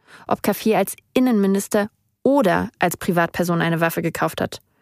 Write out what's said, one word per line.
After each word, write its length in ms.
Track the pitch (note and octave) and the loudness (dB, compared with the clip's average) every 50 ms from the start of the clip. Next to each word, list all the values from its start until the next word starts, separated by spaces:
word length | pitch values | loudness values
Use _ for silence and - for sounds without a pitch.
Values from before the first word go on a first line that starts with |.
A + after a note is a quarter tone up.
| _ _ - - - | _ _ -20 -20 -6
ob 160 | - G#3+ - | -6 -4 -2
Cafier 360 | - G#3+ G3 - - A3 G#3 F3 | 0 -2 -2 0 0 0 2 2
als 160 | G3 - - - _ _ | 0 -2 -6 -12 _ _
Innenminister 800 | _ C4 B3+ B3+ A#3 G3+ G3 G3 G3 G3 - - - G#3 G3+ - - _ _ _ _ _ | _ 0 2 2 2 2 2 2 2 0 -2 -2 -2 -2 -2 -2 -8 _ _ _ _ _
oder 480 | _ B3+ C#4 C#4+ A#3+ F3 E3+ F3 F3+ G#3+ - _ | _ 2 2 4 4 2 2 0 -2 -6 -4 _
als 180 | - F3 - | -2 -2 -2
Privatperson 640 | - - - E3+ F3 E3+ - - - F3 F3 E3+ E3 | -2 -4 -2 0 0 0 0 -2 -2 -2 0 0 0
eine 200 | E3 E3 E3 D#3+ | 0 0 0 0
Waffe 200 | E3+ E3 - F3 | 0 -2 -2 -2
gekauft 400 | E3+ E3 - - D#3 D#3+ - - | -4 -4 -2 -2 -4 -4 -2 -4
hat. 200 | - - - - - _ _ _ | -6 -6 -8 -14 -18 _ _ _